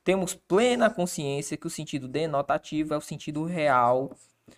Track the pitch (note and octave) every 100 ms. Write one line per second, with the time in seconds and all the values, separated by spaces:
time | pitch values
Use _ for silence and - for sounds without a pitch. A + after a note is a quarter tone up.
0 | - F#3+ F3+ - _ F#3 B3 B3 A3+ -
1 | F3+ - C#3+ C#3 C#3+ D3+ E3 - D3+ D3
2 | B2+ C#3 D#3+ C#3 C#3+ D3+ - D#3 D#3 D3+
3 | - D3+ - D3+ E3 F3 D3 B2+ A#2+ B2+
4 | C3+ - _ _ -